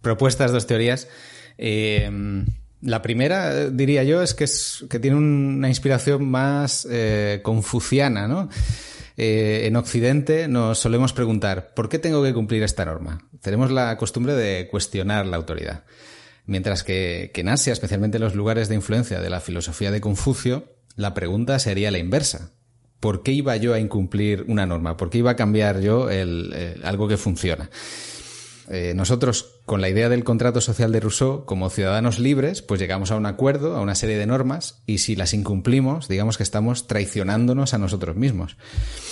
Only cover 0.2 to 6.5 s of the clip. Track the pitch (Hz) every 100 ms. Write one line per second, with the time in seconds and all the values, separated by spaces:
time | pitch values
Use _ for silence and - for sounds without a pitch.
0.2 | 135 113 131 123 - 113 117 127 - -
1.2 | - - - - 117 107 107 104 104 101
2.2 | 101 98 98 - - _ 127 110 113 117
3.2 | 139 190 170 139 143 127 135 143 135 170
4.2 | 180 - 151 - - - 131 120 131 143
5.2 | 151 143 139 135 135 131 139 131 135 143
6.2 | 139 127 135